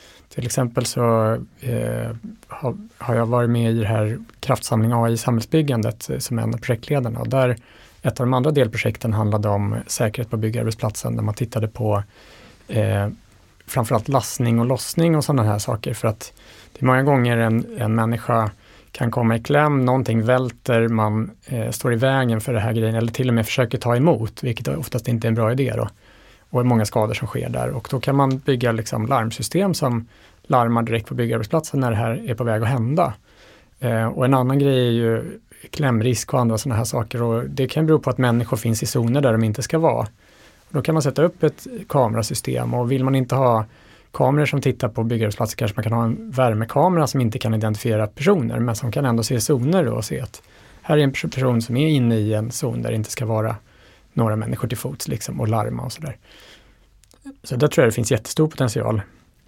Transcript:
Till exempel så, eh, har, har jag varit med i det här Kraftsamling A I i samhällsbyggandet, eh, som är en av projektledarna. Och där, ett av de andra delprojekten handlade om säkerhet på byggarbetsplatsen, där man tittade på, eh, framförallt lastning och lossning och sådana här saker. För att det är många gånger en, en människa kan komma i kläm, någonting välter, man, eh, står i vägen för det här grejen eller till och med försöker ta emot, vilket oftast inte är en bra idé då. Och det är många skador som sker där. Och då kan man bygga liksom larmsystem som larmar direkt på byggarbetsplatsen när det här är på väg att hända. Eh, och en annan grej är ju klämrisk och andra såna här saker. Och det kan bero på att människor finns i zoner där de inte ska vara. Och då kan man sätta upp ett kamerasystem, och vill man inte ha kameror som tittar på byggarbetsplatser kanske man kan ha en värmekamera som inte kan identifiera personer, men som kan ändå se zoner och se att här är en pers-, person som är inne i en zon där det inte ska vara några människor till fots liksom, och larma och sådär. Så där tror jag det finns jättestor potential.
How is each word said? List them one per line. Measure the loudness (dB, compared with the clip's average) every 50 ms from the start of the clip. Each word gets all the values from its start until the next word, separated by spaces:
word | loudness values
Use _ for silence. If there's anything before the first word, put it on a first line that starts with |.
| -20 -20 -20 -20 -20 _
Till | -8 -6 -6
exempel | -2 0 0 -2 0 0 -2 -2
så, | -2 0 0 2 4 4 4 4 2 0 -2 -4 -10 -14 -10
eh, | -6 -4 -4 -2 -2 -4 -4 -4 -6 -6 -8 -10 -12 -16 -16 -18 -20 -18
har, | -12 -8 -6 -6 -6 -8 -12 -18 -18 -10
har | -4 -2 0
jag | 0 0
varit | 2 2 2 2 2
med | 2 2 2 2
i | 2 0
det | 0
här | 0 0 0 0 0 -2 -6 -10 -14 -18 -8
Kraftsamling | -4 -2 -2 -2 -2 0 0 2 2 2
A | 2 2 2 2
I |
i | 0
samhällsbyggandet, | 0 0 0 0 0 0 0 0 2 2 2 0 0 -2 -2 -4 -6 -8 -8
eh, | -8 -6
som | -6 -4 -4 -2
är |
en | -2 -2 -4
av | -4
projektledarna. | -2 -4 -4 -2 -2 -2 -2 -2 -2 -2 -4 -4
Och | -4 0
där, | 2 2 2 2 2 -2 -6 -14 -20 -20 -20 -20 -12 -6
ett | -4 -2 -2 0
av | 0
de | 2 2
andra | 2 2 2
delprojekten | 4 4 2 2 0 -2 -2 -2 -2 -2 -2 -2
handlade | 0 2 2 2 2 2 2 2
om | 0 0 0 -2 -2 -4 -6
säkerhet | -6 -4 -2 -2 -2 -2 -4 -6 -4
på | -4
byggarbetsplatsen, | -2 -2 -2 -2 -2 -2 -2 -2 -2 -4 -4 -4 -4 -4 -4 -2
där | -2
man | -2 -2 -2
tittade | -2 -4 -4 -2 -2 -2 -4
på, | -4 -2 0 0 0 0 -2 -4 -12 -20 -20 -20 -20 -20 -20 -20 -20 -20 -10 -4
eh, | 0 0 2 2 2 0 0 -2 -4 -8 -16 _ -20 -20 _ _ _ _ _
framförallt | -4 -2 -2 0 2 0 0 0 0
lastning | 0 0 0 -2 -2 0 2 2 2 2
och | 2
lossning | 2 0 -2 -4 -4 0 2 2 4 4
och | 2 2
sådana | 2 2 2
här | 2 2 2 0
saker. | -2 -4 -4 -4 -4 -6 -4
För | -2 -2 -2
att | -2 -4 -8 -18 -20 -20 -20 -20 -20 -20 -20 -20
det | -6 0
är | 2
många | 4 4 4
gånger | 4 4 4 4 4 2 2
en, | 2 2 2 2 0 -2 -4 -6 -4
en | -2 0 0
människa | 2 2 0 -2 -2 -2 0 0 0 0 -2 -4 -10 -18 -20 -20 -20 -20 _
kan | -6 -4 -4 -2
komma | 0 2 2 2 2
i | 0
kläm, | 0 0 2 2 4 4 2 2 2
någonting | 2 2 2 2 0 0 2 2
välter, | 2 2 2 0 -2 -6 -6 -2 0 2 2 2 2
man, | 2 2 2 2 0 -2 -2 -4 -8 -14 _
eh, | -8 -6 -4 -4 -4
står | -6 -4 -2 -2
i | 0
vägen | 2 2 2 2 2 2 2 0 0
för | -2 -2
det | -2 0
här | 0 0
grejen | 0 0 0 0 0
eller | 0 -2 -2
till | -2 -2 0 2
och | 2
med | 2 0
försöker | 0 0 0 0 0 -2 -2
ta | 0 0 2
emot, | 4 4 4 2 2 0 -6 -8 -6
vilket | -6 -6 -6 -6 -6 -6
oftast | -6 -6 -6 -6 -6 -4 -2 -2
inte | -2 0 0
är | 0
en | 0
bra | 2 2 2
idé | 2 0 0 0 -2
då. | -2 -4 -6 -8 _ _ -20 -20 -20 -20 -20 -20 _ _ _
Och | 0 2
det | 2
är | 4
många | 4 4 2
skador | 2 2 0 0 0 0
som | -4 -6 -6
sker | -4 -4 -4 -4
där. | -4 -4 -4 -4
Och | -4 -6 -6 -6
då | -6 -2
kan | 0 2 2
man | 4 2 2 0 0
bygga | 0 0 0 2 2 0
liksom | 0 -2 -2 -4 -4 -4 0
larmsystem | 0 0 0 0 -2 -4 -6 -6 -2 -2 0 0 0 0
som | 0 0 0 0 -2 -4 -8 -14 -20 -20 -20 _ _
larmar | _ 2 2 4 4 4 2 0
direkt | 0 0 -2 -2 -4
på | -4 -4
byggarbetsplatsen | -2 -2 0 -2 -2 -2 -2 -2 -2 -2 -2 -2 -2
när | 0 0
det | 0
här | 0 0 -2 -2 -4 -4 -6
är | -4
på | -2 -2
väg | 0 0 0
att | 0 0
hända. | 0 0 0 0 0 0 0 0 -2 -8 _ _ _ -20 -20 -20 -20 -20 _ _ _ -6
Eh, | -2 0 0 0 0
och | -2 0 0 2
en | 4 4
annan | 4 4 2 2 2
grej | 2 2 4 2 2 2
är |
ju | 2 2 2 0 0 -2 -4 -6 -12 -16 -18 _ -20 -20 -20 -12
klämrisk | -6 -2 0 0 2 2 2 0 0 -2 -2 -2 0
och | 0
andra | 2 2 0 0
såna | -2 -2 -2
här | -2 -2
saker. | -2 -2 -4 -4 -4 -4 -2
Och | -2 0 0 -2 -4
det | -4 -4 -2 -2
kan | -2 0 0 2
bero | 4 2 2
på | 2 0
att | 0 2
människor | 2 2 2 2 0 -2 -2
finns | -2 0 0 -2 -2
i | -2
zoner | -2 0 0 2 2 2 2
där | 4 4
de | 4 2 2
inte | 0 0 -2
ska | -4 -2 0 2
vara. | 2 2 2 0 -2 -6 -8 _ _ _ -20 -20 -20 -20 -20 _ _ _
Och | -4
då | -2
kan | 0 2 2
man | 2
sätta | 2 2 2 2
upp | 2 2 2 2
ett | 0 0 0 -2 -10 -14 -12 -12 -6 0
kamerasystem, | 2 2 4 4 2 0 -2 -2 -4 -4 -4 -2 -2 -2 -2 -2 -2
och | -2 0 0
vill | 0 2 2
man | 2 2
inte | 2 2 2 2
ha | 4 4 4 4 2 0 -4 -10 -20 -20 -20 -20 -20 _ _
kameror | -2 2 2 4 4 4 2
som | 2 0 0
tittar | 0 0 0 0 -2 -4
på | -2 -2 -2
byggarbetsplatser | 0 0 0 0 -2 -2 -2 -4 -4 -2
kanske | -2 -4 -2 -2
man | -2
kan | -2 0
ha | 0 2 2
en | 0 0 -2 -6 -4
värmekamera | 0 2 2 2 2 0 -2 0 2 2 4 4 4 2 2
som | 2 2 0
inte | 0 0 -2 -2
kan | -2 0 0
identifiera | 0 0 0 -2 -2 0 0 0 0 0
personer, | -2 -4 0 2 2 2 2 2 0 -2 -2
men | -2 -2 -2
som | -2 -4 -4
kan | -2 0 0
ändå | 2 2 2
se | 0 0 0 0
zoner | 0 2 2 2 2 2 2 2 2 0
och | 0 -2 -4
se | -4 -6 -6
att | -8 -10 -12 -16 -20 -20 -20 -20 -20 -20 -20 -8
här | -2 2 2 4
är |
en | 4 2
pers-, | 0 -2 -6 -6 -4
person | -2 0 2 2 0
som | 0 0 0
är | 0 2 2
inne | 4 4 4 2 2
i | 2 2 0 0
en | -2 -2 -4
zon | -6 -6 -4 -4 -4 -4
där | -4 -4
det | -4
inte | -4 -4 -6
ska | -6 -6 -4
vara | -2 -2 0 -2 -2 -4 -6 -10 _ _ -20 -20 -20 -20 _ _ _
några | -2 0 0 0 0
människor | -2 -2 -4 -4 -4 -4 -6
till | -6 -6
fots | -8 -8 -8 -8 -8 -6
liksom, | -6 -6 -6 -6 -6 -4
och | -2 0
larma | 0 0 0 -2 -4 -6
och | -8 -8
sådär. | -10 -10 -10 -10 -10 -12 _ -20 -20 -20 -20 -20 -20 -20 -20 -20 _ _ _ _ _ _ _ _ _ _ -20 -20 -20 _
Så | -12 -8 -2
där | 0 0 2
tror | 4 4
jag | 4 4
det | 2
finns | 0 0 0
jättestor | 0 0 -2 -2 -2 0 0 0
potential. | 0 0 -2 0 0 -2 -2 -2 -2 -2 -4 -6 -12 _ _ _ _ _ _